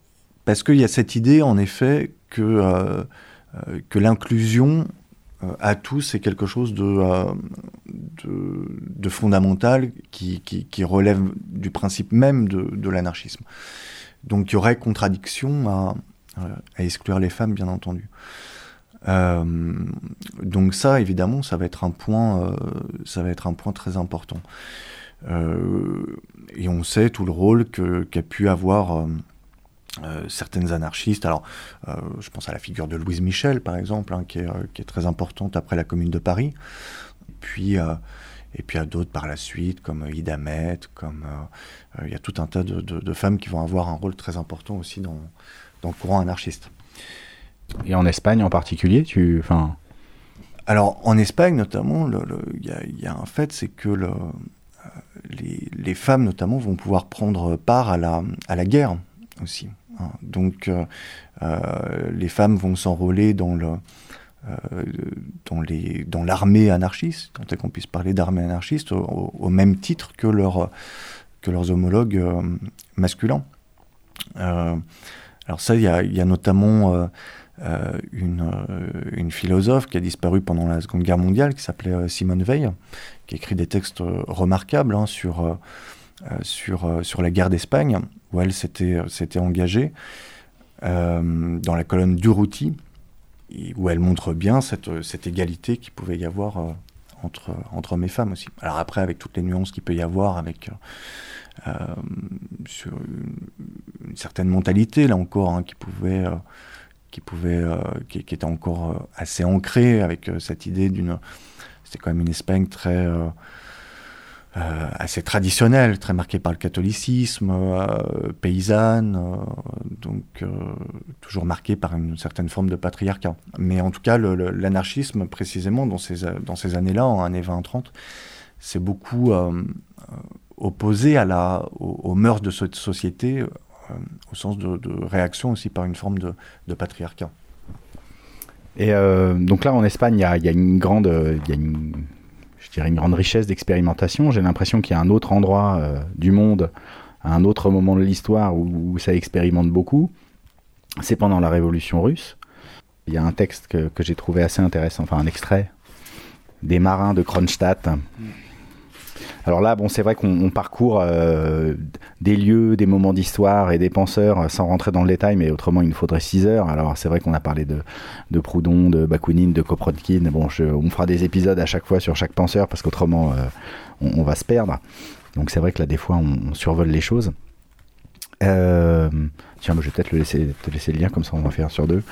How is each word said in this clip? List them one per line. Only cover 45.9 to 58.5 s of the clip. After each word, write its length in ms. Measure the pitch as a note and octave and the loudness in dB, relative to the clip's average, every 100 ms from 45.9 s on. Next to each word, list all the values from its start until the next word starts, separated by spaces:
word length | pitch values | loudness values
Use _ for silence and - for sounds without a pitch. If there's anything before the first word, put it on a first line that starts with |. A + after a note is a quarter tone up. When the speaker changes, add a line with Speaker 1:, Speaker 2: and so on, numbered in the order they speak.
Speaker 1:
courant 260 | - F2+ G2 | -8 -2 0
anarchiste. 500 | F2+ F2+ - - - - - - - - - - - _ - - F#2 | 0 -4 -8 -10 -14 -20 -20 -20 -20 -20 -20 -20 -20 _ -14 -10 -2
Speaker 2:
Et 80 | |
en 100 | F#2 | 2
Espagne 380 | F2 E2+ G2+ A2 | 2 2 2 4
en 80 | F#2+ | 4
particulier, 520 | F2 - D#2+ F2+ A#2 | 2 -2 0 4 4
tu, 360 | D#3 G2 F2 E2+ | 4 2 4 4
enfin 360 | D#2+ E2+ D#2 - - - - - - - - - - | 2 2 2 -4 -16 -20 -20 -20 -20 -20 -20 -10 0
Speaker 1:
Alors, 340 | G#2 G2+ - | 4 4 2
en 120 | A2+ A2 | 4 4
Espagne 380 | G#2 - F3+ | 4 4 4
notamment, 520 | D3 G#2 G2+ A#2+ D#3 D3+ | 4 0 -2 -2 0 0
le, 160 | G2 - | -2 -4
le, 140 | G1+ - - | -8 -10 -10
il 60 | G1+ | -10
y 40 | |
a, 140 | G1+ | -10
il 160 | - - | -10 -10
y 60 | - | -10
a 80 | |
un 100 | D#2 | -10
fait, 280 | F2 - D3 | -8 -4 -4
c'est 160 | - A2 | -4 -10
que 200 | - G#2 | -6 -2
le, 200 | G2+ F#2 | -2 -2
euh, 800 | F#2 F2 - - - _ _ - - - - - | -4 -8 -10 -16 -20 _ _ -20 -20 -20 -20 -16
les, 380 | - - - - - | -12 -10 -10 -10 -8
les 180 | F2+ | -6
femmes 300 | F#2 - C3+ | -2 2 4
notamment 340 | A2+ F2+ F#2 C3 | 4 0 -2 -2
vont 160 | A2 | -2
pouvoir 320 | F2+ G2 F#2+ - | -4 0 0 -2
prendre 500 | - G#2 F#2 F2 E2 | -4 -2 0 0 -2
part 320 | - B2 A#2 | 2 2 2
à 80 | F2 | 0
la, 260 | E2 E2 G2 F#2 | 0 -2 -4 -8
à 80 | - | -6